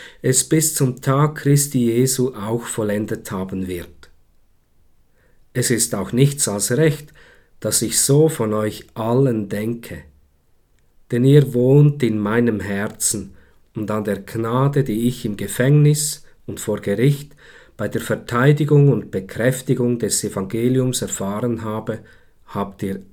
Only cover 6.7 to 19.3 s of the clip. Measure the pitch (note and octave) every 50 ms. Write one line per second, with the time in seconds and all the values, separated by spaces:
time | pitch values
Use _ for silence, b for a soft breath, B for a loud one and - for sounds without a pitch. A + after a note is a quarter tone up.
6.7 | B2 C3+ D#3+ D#3+ C#3 - - - b b b b b b b b b b - A2
7.7 | - - A#2 A2+ - - - - C#3 D3 D#3 D#3+ - - A2+ G#2+ G#2+ G#2+ G#2+ G#2+
8.7 | G#2+ - - _ - - A2 A2+ A#2+ C3 C#3 C3 A#2 A2 G#2 F#2+ G#2 G2+ A2 A2+
9.7 | A#2 A#2 - - - D2+ - - _ _ _ _ _ _ _ _ _ _ _ _
10.7 | _ _ _ _ _ _ _ - B2+ A#2+ B2+ C3+ C#3+ D3 C#3+ - - B2 B2 B2+
11.7 | C3+ D3 D3 D3+ C#3+ D3 B2+ A2+ G#2+ G#2+ G#2 G2+ A2 A#2+ A#2+ A#2 G#2+ G2+ F#2 G#2
12.7 | G2+ G2+ G#2 A2 - - - - - G#2 F#2+ F#2+ b b b b b b b b
13.7 | - A2 G#2+ G2+ G#2+ A2 - G#2 G2 F#2+ - - - A2+ A2+ A2+ A#2+ B2+ C3+ C#3
14.7 | C#3 D3 C3 A2+ G#2 A2 A#2 B2 B2+ - - A2 G#2 - G2+ G2 - - B2 C3+
15.7 | D3 D3 D3 D3 D3+ D3 - - - - b b b b b - G2+ - - -
16.7 | G#2 G2+ - G2+ G2+ G#2 A#2+ D3 C#3+ C#3+ - - - B B B B B B B
17.7 | B B G#2+ G#2 - A2+ - - A2+ G2+ - - A#2+ A#2+ B2+ C#3+ D3+ D3 D3+ C#3+
18.7 | D3 C#3+ C#3+ C#3 B2 G#2+ - - - F#2+ - -